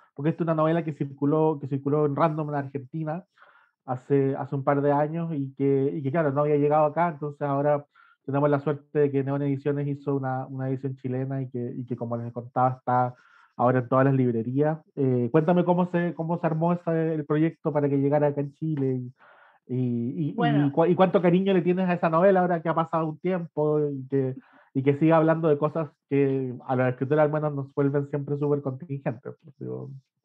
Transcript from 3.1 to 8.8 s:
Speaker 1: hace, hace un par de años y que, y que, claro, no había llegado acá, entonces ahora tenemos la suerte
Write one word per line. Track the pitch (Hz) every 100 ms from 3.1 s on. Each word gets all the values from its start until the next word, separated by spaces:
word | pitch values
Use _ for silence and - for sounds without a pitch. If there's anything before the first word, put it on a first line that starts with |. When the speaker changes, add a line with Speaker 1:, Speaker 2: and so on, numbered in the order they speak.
| 170 - _ _ _ _ _ -
Speaker 1:
hace, | 127 - 139 135 139
hace | 131 139
un |
par | 139 143
de | 143
años | 143 151 165 165
y | 147 135 135
que, | 139 135 139 165
y |
que, | 135
claro, | 165 151
no | 135
había | 151 147
llegado | 143 151 151
acá, | 156 175
entonces | 147 147 143
ahora | 147 139 147 143 143 _ _ _ -
tenemos | 139 147
la | 139
suerte | 151 143